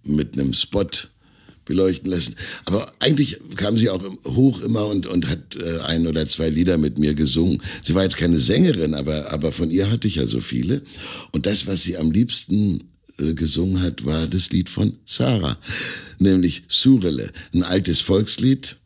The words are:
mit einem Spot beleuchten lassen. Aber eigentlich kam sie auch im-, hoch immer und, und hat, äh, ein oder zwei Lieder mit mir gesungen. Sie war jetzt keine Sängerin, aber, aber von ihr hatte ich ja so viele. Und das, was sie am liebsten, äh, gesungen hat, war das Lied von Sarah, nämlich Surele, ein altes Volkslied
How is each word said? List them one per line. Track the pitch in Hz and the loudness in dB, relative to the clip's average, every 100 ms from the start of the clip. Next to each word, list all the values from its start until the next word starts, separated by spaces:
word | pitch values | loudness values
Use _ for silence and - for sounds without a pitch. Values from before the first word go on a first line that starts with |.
| 71 | -2
mit | 76 65 69 | -2 -2 -2
einem | 67 | 0
Spot | - - 101 98 - - _ _ _ - - - | 0 0 -2 -2 -4 -8 _ _ _ -20 -20 -4
beleuchten | 90 95 87 92 | 0 2 0 -4
lassen. | 90 - - - - | -2 -2 -2 -12 -10
Aber | - 98 - _ | -2 -2 -4 _
eigentlich | 127 147 139 - - 95 | 0 2 0 -2 -12 -4
kam | 101 113 | -2 2
sie | 110 | 2
auch | 92 | 0
im-, | 95 95 | -8 -12
hoch | - - 131 - | -4 4 4 4
immer | 110 113 104 | -2 -2 0
und, | 101 - | -2 0
und | 90 - | -2 0
hat, | 78 - - | -4 -8 -8
äh, | 85 82 | -6 -4
ein | - 82 82 | -2 0 0
oder | 80 76 | 0 0
zwei | - 80 | 0 2
Lieder | 78 90 85 | 2 2 2
mit | 76 73 | 0 0
mir | 76 | 0
gesungen. | 76 76 80 87 62 - - | 2 0 2 2 0 -4 -8
Sie | - | -2
war | 87 | 0
jetzt | 95 - | 2 2
keine | 87 82 | 2 2
Sängerin, | 65 113 180 - 76 | 4 4 4 2 0
aber, | 76 69 76 73 | -2 -4 -4 -4
aber | 78 78 | -4 -2
von | - 82 | -2 -2
ihr | 90 98 | 0 0
hatte | 117 107 | 0 0
ich | - | 0
ja | 60 | -2
so | 58 | -2
viele. | - 62 69 139 - - - - - | -4 -4 -2 -4 -6 -16 -14 -14 -8
Und | - - | -4 0
das, | 104 - | 0 2
was | 92 | 0
sie | - 87 | 0 0
am | 80 | 0
liebsten, | 85 120 - - 104 104 85 - _ - - | 2 2 0 0 0 0 -2 -6 _ -20 -6
äh, | 73 | -4
gesungen | 78 80 78 92 92 | -2 0 0 0 0
hat, | 90 78 67 | -2 -4 -4
war | 78 82 | -2 -2
das | 92 - | -2 0
Lied | 90 90 | 0 -2
von | - 101 - - | -2 -2 -2 -4
Sarah, | - 131 113 76 - - - - - - - | -2 0 0 -2 -6 -8 -8 -8 -10 -16 2
nämlich | 95 95 87 - - | 4 4 2 -2 2
Surele, | - 131 131 92 67 50 - - | 4 6 6 2 -4 -6 -12 -2
ein | 87 | -2
altes | 87 92 87 82 | 0 0 2 0
Volkslied | - 95 107 - 127 135 - - | 2 2 2 2 2 0 -4 -12